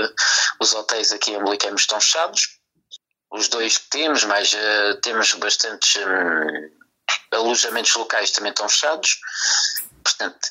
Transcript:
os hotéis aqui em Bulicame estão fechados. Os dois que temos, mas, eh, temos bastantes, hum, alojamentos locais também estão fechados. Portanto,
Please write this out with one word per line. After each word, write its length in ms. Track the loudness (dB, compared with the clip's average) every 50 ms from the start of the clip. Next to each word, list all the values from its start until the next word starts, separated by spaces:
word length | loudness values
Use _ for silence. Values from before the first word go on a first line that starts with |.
| 0 -2 0 0 0 2 2 2 2 0 0 0
os 140 | 0 0 0
hotéis 380 | 0 0 -2 -2 0 0 0 0
aqui 200 | 0 -2 -2 -2
em 100 | 0 0
Bulicame 340 | 0 0 0 -2 -2 0
estão 240 | 0 0 0 0 2
fechados. 580 | 2 2 2 2 0 0 0 0 -2 -2 -4 _ _ _ _ _ _ _ -20 -20 _ _ _ _ _ -12
Os 180 | -6 -2 -2 -2
dois 300 | 0 0 0 0 0 -2
que 100 | -2 -4
temos, 360 | -4 -2 0 0 2 2 2
mas, 280 | 2 2 2 2 2 2
eh, 420 | 2 2 2 2 2 2 2 0 0 -2
temos 300 | -2 0 2 2 2 0
bastantes, 600 | 0 0 -2 0 0 -2 -4 -4 0 0 2 2
hum, 760 | 2 0 0 0 0 2 2 0 0 0 -2 -4 -6 -8 -12 _ _ -20 _ _ _ _ -6 -6 -6 -4 -4 -2
alojamentos 640 | 0 0 2 2 2 2 0 0 0 2 2 2
locais 360 | 0 0 -2 0 0 0 0
também 200 | 0 -2 -2 -2
estão 180 | -4 -2 0 0
fechados. 520 | 0 2 2 0 0 0 0 0 0 -2 -4 -10 -6 -2 -2 0 2 2 0 0 -2 -4 -8 -10 -10 -6 -2
Portanto, 360 | -2 -2 -2 -4 -6 -6 -6 -6 -4